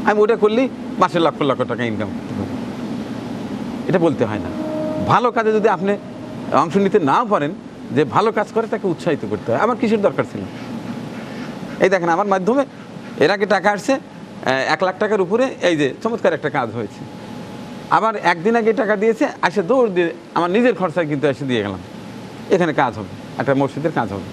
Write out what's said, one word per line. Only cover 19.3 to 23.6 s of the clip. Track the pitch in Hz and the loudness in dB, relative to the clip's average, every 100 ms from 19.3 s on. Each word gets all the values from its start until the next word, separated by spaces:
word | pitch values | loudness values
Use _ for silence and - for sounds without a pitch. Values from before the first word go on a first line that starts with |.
| - 175 202 | 0 0 0
দৌড় | 175 262 233 | 2 4 4
দিয়ে | 180 170 - - | 2 0 -2 -4
আমার | 156 175 | -2 2
নিজের | 196 247 | 4 4
খরচায় | 214 185 165 156 | 2 0 0 -2
কিন্তু | 147 143 | 2 0
এসে | 127 | 0
দিয়ে | 139 120 | 0 0
গেলাম, | 101 92 - - - - - - - | 0 -4 -10 -14 -14 -14 -14 -14 0
এখানে | 185 170 | 2 2
কাজ | 143 127 107 | 2 0 0
হবে, | 95 - - - | -10 -10 -10 -4
একটা | 131 | 0
মসজিদের | 135 | 2